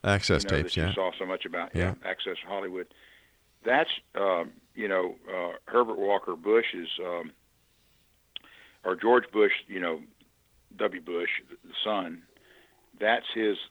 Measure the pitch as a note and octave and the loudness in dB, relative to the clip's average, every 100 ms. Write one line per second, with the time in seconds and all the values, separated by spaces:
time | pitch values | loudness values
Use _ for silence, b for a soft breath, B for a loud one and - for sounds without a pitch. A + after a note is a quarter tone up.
0 | - G2+ - E2 - C#2+ D2 - E2 G2 | 2 2 4 2 2 0 0 0 0 0
1 | F#2 - F#2 F#2 F2+ F2 E2+ F2 F2+ - | -2 -2 -6 -6 -6 -6 -4 -2 -2 -2
2 | F#2+ F#2 F#2+ F2 - G2 F#2+ F#2 F2+ b | -6 -6 -6 -8 -6 -6 -6 -8 -10 b
3 | b b b b b _ A2+ C3 E3 - | b b b b b _ 2 2 2 -4
4 | _ - G2 F2+ E2 - _ - G#2+ F#2+ | _ -2 2 2 -2 -10 _ -8 -2 0
5 | F2+ - - F#2 F2 E2 - A#2 A#2 G#2 | 0 -6 -8 -6 -6 -8 0 2 4 2
6 | G2 G2 - E2+ G2+ A2+ A2+ F#2 E2 - | 2 2 0 -4 4 4 4 -4 -8 -8
7 | F2+ F2 D#2+ - _ _ _ _ _ _ | -6 -6 -8 -14 _ _ _ _ _ _
8 | _ _ _ - b b b b F#2 F2+ | _ _ _ -20 b b b b -4 0
9 | G#2+ B2 A#2+ G#2+ G#2 - - G2 F2 D#2+ | 6 4 4 2 2 2 -4 -6 -4 -4
10 | - _ _ _ _ _ _ G2 G2+ F#2+ | -8 _ _ _ _ _ _ -4 -4 -4
11 | E2+ F2 F2 - - F2 E2+ - A2 G#2 | -6 -4 -2 -4 -8 -20 -14 -6 -2 -2
12 | F2 E2+ - _ b b b b b - | -4 -10 -18 _ b b b b b -2
13 | G#2 A#2+ - A2+ A2 F#2+ - | 2 2 0 0 0 0 -6